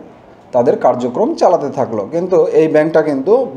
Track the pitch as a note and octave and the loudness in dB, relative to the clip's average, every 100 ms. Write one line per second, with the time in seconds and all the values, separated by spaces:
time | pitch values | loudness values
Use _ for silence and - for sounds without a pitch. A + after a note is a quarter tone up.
0 | - - - - - A#2+ B2 - C3 - | -12 -20 -20 -20 -4 0 0 2 0 0
1 | B2 D#3 B3 - G#3+ E3 C#3+ C#3 A2+ A2 | -4 -2 -4 0 2 2 -2 -4 -4 -4
2 | G2 E3 F3+ F3 D#3+ D3+ D#3 D3+ D#3+ D#3+ | -6 -6 0 0 2 2 2 2 2 0
3 | D3+ C3+ C#3 B3 A#3+ | 0 -2 0 0 0